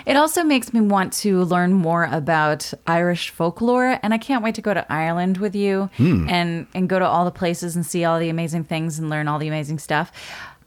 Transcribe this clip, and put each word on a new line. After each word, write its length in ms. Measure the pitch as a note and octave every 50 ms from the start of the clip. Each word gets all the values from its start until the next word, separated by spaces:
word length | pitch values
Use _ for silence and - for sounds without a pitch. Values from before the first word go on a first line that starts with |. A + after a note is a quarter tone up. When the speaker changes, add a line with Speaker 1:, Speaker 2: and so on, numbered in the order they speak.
| -
Speaker 1:
It 100 | - C#4
also 260 | C#4 D4+ D#4 - F4+
makes 320 | E4+ D#4 C#4+ B3+ B3 - -
me 60 | A#3
want 320 | G#3+ G3+ G3+ G3 F3 - -
to 280 | - - G#3 F#3+ F3+ F#3
learn 300 | E3 F3+ F3+ F3+ F3+ F#3+
more 320 | G3 E3 D#3+ E3+ E3+ E3+ D3+
about 640 | A#2+ D#3+ C#3+ D#3+ E3 D#3 D3+ D3+ D3+ D3+ - - - - _ -
Irish 420 | E3+ E3+ F3 F3 F3 E3+ - -
folklore, 680 | - - E3+ E3+ E3+ - A3+ A#3+ B3 B3+ B3+ B3+ B3+ -
and 120 | - G#3 A3
I 40 | A3+
can't 240 | A3+ - C#4 B3
wait 140 | G#3 A3+ A3
to 60 | A3
go 120 | - G#3+ G3
to 160 | E3+ - -
Ireland 460 | C#3 D#3 D#3+ E3 E3+ F3 F3+ F#3+ F#3+
with 180 | F3+ G#3 G#3 F#3
you 360 | G3+ G3+ G3 G3 F#3+ G3 F#3+ - -
Speaker 2:
Hmm. 320 | - F3 F3 F#2+ D#2+ -
Speaker 1:
and, 380 | F3+ F3 E3+ E3+ E3+ E3 - - -
and 140 | - F#3 F3
go 100 | F#3+ F#3
to 80 | F#3
all 200 | E3+ C3+ E3+ F3+
the 60 | F3
places 440 | F3 - G3 E3+ F3 - F3+ F3 D#3+
and 100 | F3 E3
see 200 | - - F3 E3+
all 140 | E3 E3 E3
the 100 | E3+ E3
amazing 340 | D#3+ E3 E3+ D#3+ D#3 E3+ D#3
things 360 | - E3+ D#3+ D#3+ E3 D3+ D#3
and 100 | D#3+ D#3
learn 180 | D#3 D3+ D3+ D3+
all 100 | D3 D3+
the 120 | D#3 D#3
amazing 300 | D#3 D#3 D3+ C#3+ D#3+ D3
stuff. 340 | - - D#3 D3 E3+ - - - - - - - - - - - _